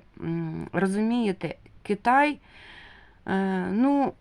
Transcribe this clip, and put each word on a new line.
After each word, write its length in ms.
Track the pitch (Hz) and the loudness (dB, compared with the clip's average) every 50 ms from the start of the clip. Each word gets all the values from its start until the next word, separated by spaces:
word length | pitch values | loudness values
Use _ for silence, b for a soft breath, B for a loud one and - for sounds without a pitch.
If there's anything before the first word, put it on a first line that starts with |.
| - - - - | -14 -18 -16 -8
М, 460 | - 165 165 170 165 160 160 165 165 - - | -6 -4 -4 -4 -4 -6 -6 -8 -8 -4 -2
розумієте, 840 | 170 190 190 196 208 220 226 240 247 233 202 180 - - 156 - - - - - - - | 0 0 0 0 0 0 0 0 0 0 -2 -2 -4 -6 -8 -10 -12 -18 -20 -20 -12 -6
Китай 560 | - 208 196 - 240 254 277 294 302 277 - B B B B B B B B B B B B B B B B _ | -4 -4 0 2 4 4 4 4 4 0 -4 B B B B B B B B B B B B B B B B _
Е, 400 | - 190 190 196 190 190 185 180 185 | -4 -2 0 0 0 0 -2 -2 -2
ну, 420 | 185 214 254 277 285 285 277 - - - | 0 2 2 2 4 2 0 -2 -4 -8